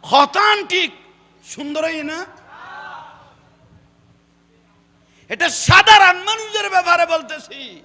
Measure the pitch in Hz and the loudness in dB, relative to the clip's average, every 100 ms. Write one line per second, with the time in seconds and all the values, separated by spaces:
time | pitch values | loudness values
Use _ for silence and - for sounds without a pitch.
0 | - 285 285 - 415 415 381 359 339 - | 2 2 2 2 0 0 -2 -4 -4 -8
1 | _ _ _ _ - - 294 302 320 320 | _ _ _ _ -20 -14 -8 -4 -4 -6
2 | 294 320 349 - - - - 392 427 - | -8 -10 -12 -18 -20 -20 -20 -18 -18 -20
3 | 906 906 - _ _ _ _ _ _ _ | -20 -20 -20 _ _ _ _ _ _ _
4 | _ _ _ _ _ _ _ _ _ _ | _ _ _ _ _ _ _ _ _ _
5 | _ _ _ - 339 - - 359 392 427 | _ _ _ -4 -4 -4 2 4 8 8
6 | 381 359 381 453 440 415 403 381 349 349 | 8 4 -2 -8 -6 -6 -2 -2 2 0
7 | 339 330 269 311 - 269 262 175 | 2 -2 -6 -16 -16 -18 -18 -20